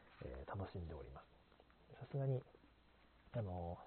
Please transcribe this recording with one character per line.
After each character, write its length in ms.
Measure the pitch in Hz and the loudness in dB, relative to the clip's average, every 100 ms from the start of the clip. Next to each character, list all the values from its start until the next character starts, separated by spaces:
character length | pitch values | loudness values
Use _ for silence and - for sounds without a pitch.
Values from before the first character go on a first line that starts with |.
| - - | -18 -8
え 200 | 73 65 69 | -6 -4 -2
ー、 120 | 101 | -2
楽 120 | 95 | 0
し 60 | 98 | -2
ん 100 | 80 | -2
で 60 | |
お 80 | 76 | -4
り 80 | 65 | -6
ま 100 | 65 | -10
す。 40 | - - - - - - - - | -14 -20 -20 -20 -20 -20 -16 -12
さ 60 | 131 | -2
す 60 | 139 | 4
が 100 | 135 | 6
に、 160 | 127 - - - - - - - - - 123 | 6 2 -14 -20 -20 -20 -20 -20 -20 -4 0
あ 60 | |
の、 360 | 101 90 85 87 | 2 2 2 -2